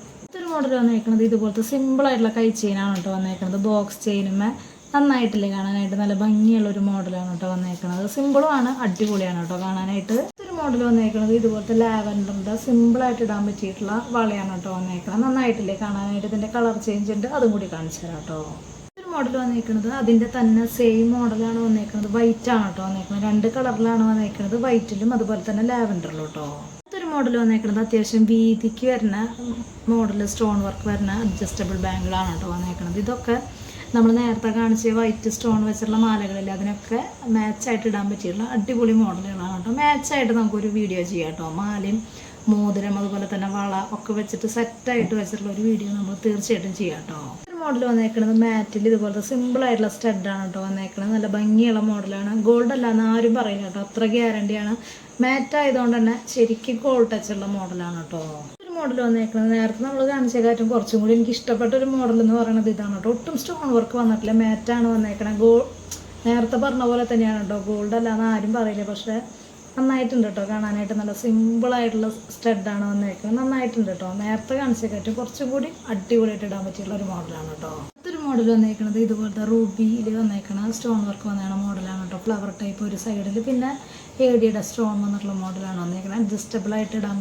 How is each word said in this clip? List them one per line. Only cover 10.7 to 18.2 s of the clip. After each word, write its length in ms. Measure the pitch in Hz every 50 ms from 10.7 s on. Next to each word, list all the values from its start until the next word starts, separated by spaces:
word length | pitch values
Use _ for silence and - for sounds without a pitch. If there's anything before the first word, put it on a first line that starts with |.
| 240 240 240 240
വന്നേക്കണത് 440 | 233 226 220 214 214 214 214 214 226 233
ഇതുപോലത്തെ 360 | 220 226 214 214 202 - 226 220 233
ലാവൻഡറിന്റെ 720 | 226 220 214 208 208 208 208 196 196 202 196 190 208 214 220 -
സിമ്പിൾ 380 | 269 240 233 233 233 233 254 262 254
ആയിട്ട് 160 | 233 240 233 214
ഇടാൻ 160 | 214 202 202 208
പറ്റിയിട്ടുള്ള 440 | 202 - 214 190 185 - 214 196 208 226 233 233 233 240
വളയാണ് 380 | 226 214 208 202 190 190 190 180 175
ട്ടോ 80 | 196 185 180
വന്നേക്കണത്. 440 | 185 185 180 180 - - 185 214 247
നന്നായിട്ടില്ലേ 500 | 269 254 262 254 240 226 226 208 185 196 196 220
കാണാനായിട്ട്? 440 | 208 202 196 196 202 202 202 202 208
ഇതിന്റെ 180 | 214 208 208 220 220
കളർ 200 | 240 233 226 214 208 208 226
ചേഞ്ച് 260 | 208 208 208 202 214 208
ഉണ്ട്, 120 | 202 254 285 294
അതും 140 | 254 226 208
കൂടി 140 | 202 196 175 165
കാണിച്ചു 260 | 160 160 160 160 - -
തരാം 180 | 165 165 156